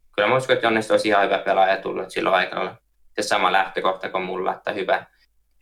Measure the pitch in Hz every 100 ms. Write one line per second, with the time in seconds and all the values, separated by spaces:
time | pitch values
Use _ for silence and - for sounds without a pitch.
0 | _ - 104 131 127 123 113 110 107 104
1 | 107 101 98 95 98 95 95 95 95 92
2 | 95 - 92 92 92 92 92 - _ _
3 | - - 107 104 92 95 95 90 90 95
4 | 90 95 92 92 92 95 - 101 92 95
5 | - _ _ _ _ -